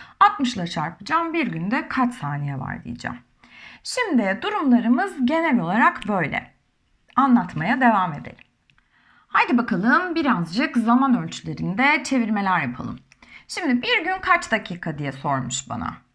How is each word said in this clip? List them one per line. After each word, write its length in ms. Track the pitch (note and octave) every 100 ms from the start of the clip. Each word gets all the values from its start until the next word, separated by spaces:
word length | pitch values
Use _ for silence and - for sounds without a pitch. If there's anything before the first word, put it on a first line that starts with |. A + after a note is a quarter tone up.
| - -
altmış 360 | G#4 G#4 B3 G3
ile 120 | F3
çarpacağım. 640 | - D#3 - G3+ D#4+ E4
Bir 140 | E4 A#3
günde 400 | E3 F3+ C4+ -
kaç 260 | C4 B3
saniye 460 | - C#3+ C#3+ C#3+ C3+
var 240 | - G1+
diyeceğim. 360 | - - - - _ _ - - - -
Şimdi 560 | - - A4+ C4 F#3+ G3
durumlarımız 840 | G4+ G#4 D4 A#3+ A3 C#4+ G4 E4+ B3
genel 340 | D#4+ E4 A#3
olarak 480 | E3 G#3 D#4+ - G3+
böyle. 460 | G3+ C#3+ - - _ _ _ _ _ _ -
Anlatmaya 640 | C4+ A#3 F3 D#3+ E3 C4
devam 320 | B3 G#3 F3+
edelim. 320 | C#3+ - - - _ _ _ _ _ _ _ _
Haydi 300 | - A4 A#3+
bakalım 580 | A#3+ F#3 A3 D#4 F4+ E4
birazcık 640 | C#4+ F#3 E3 F#3 D#4+ B3
zaman 460 | A3 B3 C4+ G3
ölçülerinde 800 | E3 - D#3 D#3 E3 F#3+ C#4 D4+
çevirmeler 580 | - C4+ G#3+ G#3+ G3 F3
yapalım. 380 | C3+ - - - _ _ - - -
Şimdi 340 | - E4+ B3
bir 220 | G#4 A#4
gün 160 | E4 F#4+
kaç 300 | F#4+ E4+ -
dakika 460 | G#3+ - F3 - D3
diye 140 | C#3+
sormuş 580 | C3+ D3+ C3+ - - -
bana. 240 | - - - _